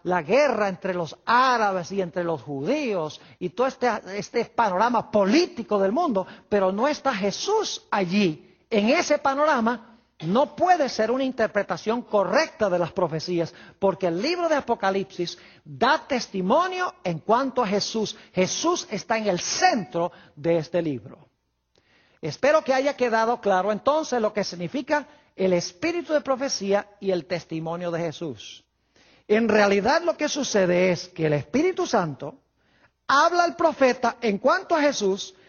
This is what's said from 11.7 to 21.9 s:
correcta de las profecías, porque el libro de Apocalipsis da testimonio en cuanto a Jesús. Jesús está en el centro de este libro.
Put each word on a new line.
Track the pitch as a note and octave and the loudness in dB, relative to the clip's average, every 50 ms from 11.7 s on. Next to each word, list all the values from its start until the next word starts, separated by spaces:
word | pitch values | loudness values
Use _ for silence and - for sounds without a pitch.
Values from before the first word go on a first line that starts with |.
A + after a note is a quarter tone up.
| F3+ D#3 - G#3+ A#3 B3 | -6 -6 -4 -4 -4 -4
correcta | A#3 - G#3 G3+ F#3+ F3 G#3+ D4 D#4+ - - - G#3+ G3 | -4 -2 0 0 2 2 2 2 0 0 -2 -2 0 0
de | F3+ F3 | 2 0
las | E3+ D3 | -2 -2
profecías, | - G3 F3+ D3+ D#3+ D#3 - F3+ F3+ E3+ D#3+ - - - - - - - | -2 -2 -2 -2 -2 -6 -6 -4 -2 -2 -2 -4 -8 -16 -20 -20 -6 -2
porque | G3 G3 F3 - F#3 | 0 0 0 0 -2
el | E3+ E3 F3+ | -2 -2 -2
libro | A3+ D#4+ F4+ F4 E4+ D#4+ | -2 -2 -2 0 0 0
de | D4+ | 0
Apocalipsis | C4+ - - A3+ - G3+ G3 G3 G3 F#3+ - - - F3 E3+ - - - - - - - | 0 -2 -2 -4 -2 0 0 0 -2 -4 -6 -6 -8 -6 -6 -8 -14 -18 -20 -20 -20 -20
da | D3+ C#3+ B2+ A3+ C4 D#4 D#4 - | -10 -4 0 2 2 2 0 0
testimonio | - C#4 A#3 - - - F#3 F3+ F#3 B3+ E4 F4+ F#4 F#4 F#4 F4+ - - _ | -4 -4 -4 -4 -6 -6 -2 0 2 2 2 2 0 -2 -4 -6 -6 -6 _
en | - F3+ E3 D3+ | -6 -6 -6 -4
cuanto | - - A3 B3 C#4 C4 - B3 | 0 2 2 2 2 0 0 -2
a | A#3 | 0
Jesús. | F#3 G#3 G3 G3 - - A3+ G#3 - - - - - | 0 0 -2 -2 -2 -4 -4 -4 -4 -6 -12 -14 -4
Jesús | - F3+ F#3 F3+ - - - E4 F4+ - - - | 0 0 0 0 0 -2 0 0 0 0 -4 -8
está | A3 - - - A3+ | -8 -8 -4 -2 -2
en | A3 A3 | 0 0
el | G3+ F3+ E3+ | 0 0 0
centro | - - - - F#4 F#4 D#4+ A3 E3+ - - E3+ E3+ E3+ - - - - - | -2 -4 0 2 4 4 4 2 -4 -4 -4 -4 -4 -4 -6 -10 -20 -20 -10
de | D3+ C#3 E3+ E3+ E3 | -4 0 0 2 0
este | D#3 - - F3 | 0 -2 -2 -2
libro. | E3 D#3 C3+ A2+ G2+ A2+ - - - _ _ _ _ _ _ _ _ _ _ _ _ _ | -2 -2 -4 -6 -10 -14 -20 -20 -20 _ _ _ _ _ _ _ _ _ _ _ _ _